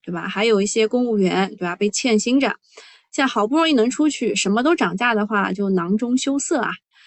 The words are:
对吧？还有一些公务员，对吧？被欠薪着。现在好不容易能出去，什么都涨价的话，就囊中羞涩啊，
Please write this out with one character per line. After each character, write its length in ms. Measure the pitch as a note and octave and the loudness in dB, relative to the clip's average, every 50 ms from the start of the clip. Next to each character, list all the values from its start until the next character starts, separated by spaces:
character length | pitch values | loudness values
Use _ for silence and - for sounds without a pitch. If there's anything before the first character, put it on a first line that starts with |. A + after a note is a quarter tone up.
对 100 | - - | -12 -10
吧？ 160 | F3 E3+ E3+ F#3+ | -8 -8 -8 -6
还 180 | - G3 G#3+ | -4 0 2
有 140 | A#3 A3 G3 | 2 2 2
一 60 | G3+ | 2
些 220 | G3+ - A3 A3 A3 | 0 0 0 0 2
公 180 | - B3 B3 | 2 0 0
务 140 | A#3+ A3 G3+ | 2 2 2
员， 300 | F#3+ F3+ E3+ F#3 F#3+ F#3 | 2 2 2 0 0 -2
对 80 | - - | -4 -6
吧？ 160 | F3+ F3 F3 | -6 -6 -4
被 120 | - G#3 G#3 | -2 -2 -2
欠 260 | - - - B3+ A3 G#3+ | -2 -2 0 2 2 2
薪 220 | - A#3+ B3+ C#4 | 2 2 0 2
着。 160 | C4+ G#3+ - - _ _ - - - - - - _ _ | 2 0 -2 -6 _ _ -20 -20 -20 -20 -20 -20 _ _
现 120 | - - C#4 | -4 -2 -2
在 40 | C4 | 0
好 180 | - A3+ G3+ G#3+ | 0 0 0 2
不 100 | C#4 D#4+ | 2 2
容 120 | E4 D#4+ | 2 4
易 40 | D4 | 4
能 160 | A#3+ G#3+ B3 | 2 2 2
出 200 | C4 - D4+ D4+ | 2 0 0 0
去， 260 | - - B3 G#3 G#3 | 0 0 -2 -2 -2
什 160 | G3 - F#3+ | -2 0 0
么 120 | G3+ A3+ B3 | 0 2 2
都 120 | D#4 F4 | 2 2
涨 220 | E4+ A3+ F3 F#3 G3 | 2 0 -2 -2 -2
价 160 | A#3+ B3 A3+ | -2 0 0
的 120 | G3+ G#3 G#3 | 0 0 0
话， 260 | A3 G3+ F#3+ F#3+ F#3 | 0 -2 -2 -2 -2
就 160 | G3+ G3+ F#3+ | -2 -2 0
囊 280 | F#3+ F3+ E3+ F3 G3+ G#3+ | 0 0 0 0 -2 0
中 200 | B3 A#3+ B3 B3+ | 0 0 -2 0
羞 200 | - C#4 C#4 C#4 | 0 0 -2 -2
涩 200 | - - E4+ B3+ | -2 -2 -2 -2
啊， 100 | - - - - _ _ _ _ _ | -2 -4 -6 -8 _ _ _ _ _